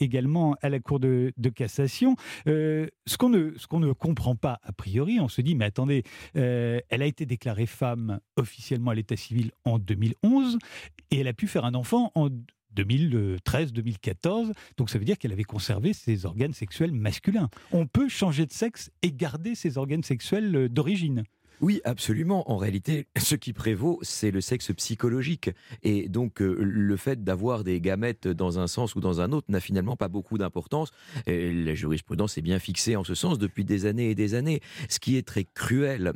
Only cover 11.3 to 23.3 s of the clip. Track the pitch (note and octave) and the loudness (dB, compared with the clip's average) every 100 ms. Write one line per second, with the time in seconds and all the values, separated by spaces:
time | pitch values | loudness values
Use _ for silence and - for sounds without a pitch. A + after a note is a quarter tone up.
11.3 | A#2 G#3 F3 A#2+ B2 A#2+ A#3+ A#3+ - C#3+ | -2 -2 0 0 -2 0 2 2 2 0
12.3 | B2 A#2+ _ _ G#2 G2+ B2+ E3 A#2+ G2+ | 0 -10 _ _ -4 0 2 2 2 0
13.3 | F#2 - C3 D#3+ A#2 A2+ G#2 - F#2+ E3 | -2 0 0 0 -2 -4 -4 -4 -2 0
14.3 | G#3+ A3+ G#3+ - - A#2+ A2+ A2 G3+ A#2+ | 0 -2 -4 -8 -4 -2 0 0 0 -2
15.3 | F#2+ G#2+ G#2+ - G2 C#3+ G#3+ - G#2+ F2+ | -2 -4 -4 -2 0 0 0 0 0 0
16.3 | F2+ C#3 D3 G#2 - E3 C3+ G#2+ - - | -2 -2 -2 -6 -2 0 0 -2 -2 2
17.3 | G#3+ C#3 - - F3 D#3 - C#4 - F#3+ | 2 2 -4 -2 0 2 2 2 2 0
18.3 | C#3+ D#3+ - A3+ - - - F3+ C3+ D#3 | 2 0 0 -4 -4 -14 -6 -4 -2 -4
19.3 | D#3 F3+ A#3 F3 C3 C3+ D#3 - B2+ - | -4 -6 -4 -2 -2 -2 0 0 -2 0
20.3 | G3 G#3+ D#3 B2+ A#2+ C#3+ G3+ E3 B2+ A2 | 0 2 2 2 2 2 2 0 0 -2
21.3 | _ _ - E3+ G#3 - B2 - A2 E3 | _ _ -2 0 2 0 -2 0 0 2
22.3 | F#3+ - G#2+ G2+ G2 - D#3 C#3 - - | 0 0 0 0 -2 0 -2 -2 -2 0